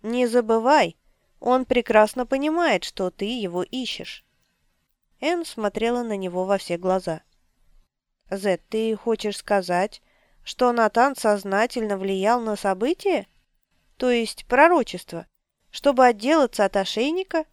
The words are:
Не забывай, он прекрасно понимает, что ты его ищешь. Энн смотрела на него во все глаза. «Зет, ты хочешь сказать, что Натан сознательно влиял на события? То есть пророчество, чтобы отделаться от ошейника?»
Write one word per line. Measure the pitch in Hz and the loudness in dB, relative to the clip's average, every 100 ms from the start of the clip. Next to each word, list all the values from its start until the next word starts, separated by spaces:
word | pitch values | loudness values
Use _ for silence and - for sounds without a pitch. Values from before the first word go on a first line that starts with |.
Не | 214 247 | -4 -2
забывай, | 240 247 220 226 233 302 175 - _ _ _ _ | 2 2 2 0 4 4 2 -4 _ _ _ _
он | 240 254 | 0 0
прекрасно | 254 247 226 214 214 254 | 2 -2 4 4 4 0
понимает, | 240 269 294 320 339 196 | -4 -2 0 0 0 0
что | - - 180 | -4 -6 -6
ты | - | -4
его | 202 247 190 180 | -6 -4 -4 -4
ищешь. | - 254 240 - - - _ _ _ _ _ _ _ _ _ _ | -6 -6 -8 -10 -14 -18 _ _ _ _ _ _ _ _ _ _
Энн | 285 349 | -2 -2
смотрела | 330 - 208 214 233 247 | -4 -4 -4 -2 -2 -2
на | 233 202 | -4 -4
него | 185 180 | -4 -4
во | 185 196 | 0 -2
все | - 170 | -2 -4
глаза. | 180 185 180 160 _ _ _ _ _ _ _ _ _ _ _ | 0 0 -2 -8 _ _ _ _ _ _ _ _ _ _ _
«Зет, | 196 202 175 _ | -6 -2 -4 _
ты | 220 226 | -4 -4
хочешь | 214 233 220 214 202 | -4 -4 -4 -4 -8
сказать, | - 202 175 175 202 - _ _ _ _ | -2 -2 0 -2 -2 -6 _ _ _ _
что | - - 247 | -18 0 0
Натан | 240 214 226 269 | 2 2 4 2
сознательно | - 220 208 196 196 240 247 214 196 | 2 0 0 0 0 0 -2 -4 -4
влиял | 190 190 196 247 | -4 0 0 0
на | 226 | -2
события? | 208 202 185 247 359 403 302 196 _ _ _ _ _ _ _ | -4 -2 -2 -2 -2 -2 -2 -4 _ _ _ _ _ _ _
То | 254 | 0
есть | 240 220 - | 0 -2 -8
пророчество, | - 254 320 349 226 185 - 165 - _ _ _ _ | -2 4 6 6 0 -8 -12 -14 -14 _ _ _ _
чтобы | - 285 269 | 0 0 6
отделаться | 254 214 233 320 254 - | 4 4 2 2 2 2
от | 196 | 0
ошейника?» | 202 190 - 269 349 370 330 311 | 0 -2 -2 -2 -2 -4 -6 -6